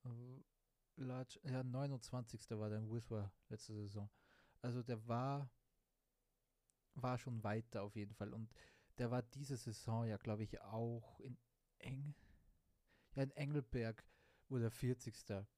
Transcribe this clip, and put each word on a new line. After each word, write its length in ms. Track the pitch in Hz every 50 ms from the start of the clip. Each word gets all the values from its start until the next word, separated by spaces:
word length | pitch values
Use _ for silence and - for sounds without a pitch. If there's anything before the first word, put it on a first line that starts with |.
| -
Äh, 380 | 127 117 117 120 123 127 135 - _ _ _ _ _ _ _ _ _ _
Latsch-, 420 | - 135 127 127 127 131 - - - -
ja, 180 | 143 127 127
neunundzwanzigster 960 | 127 127 123 131 143 139 135 120 - - - 127 120 - - 113 - - 117 107
war 120 | 107 107
der 80 | 107 107
in 120 | 110 107
Wiswa 400 | 113 117 113 - 113 107 101 98 - _ _ _
letzte 240 | 117 110 - - 110
Saison. 360 | 107 104 101 101 107 101 104 _ _ - - - - - - - -
Also 200 | - 123 120 123
der 240 | 117 123 120 110 110
war, 440 | 117 117 120 127 135 139 143 143 131 - _ _ _ _ _ _ _ _ _ _ _ _ _ _ _ _ _ _ _ _ _ _ _ _ _ _ _ _
war 240 | 143 123 127 127 120
schon 260 | - 131 120 113 104
weiter 380 | 104 107 113 113 - - 110
auf 120 | 98 104 -
jeden 200 | 107 104 101 107
Fall. 180 | - 101 95
Und 200 | - 110 113 110 - - - - - - - _ -
der 140 | - 123 117
war 120 | 123 127
diese 360 | 120 - - 139 143 139 139 117
Saison 480 | - 120 104 - - - 117 113 117
ja, 100 | 113 107
glaub 240 | 98 - 113 107 104
ich, 180 | 110 104 - -
auch 580 | - - 110 113 117 117 120 117 113 - - -
in 160 | - 127 120 - _ _ _ _ _ _ _ _
Eng-, 360 | - 123 131 135 143 147 143 - - - - - - - - _ _ _ _ _ _ _ - - _ _
ja, 100 | - 139
in 80 | 135 135
Engelberg 720 | - - 143 139 151 147 135 - - 123 113 113 110 - - - - - - - - - - _
wurde 160 | 135 123 117
er 60 | 113
vierzigster. 760 | - - - 123 127 123 - 117 101 - - - 104 98 101 - _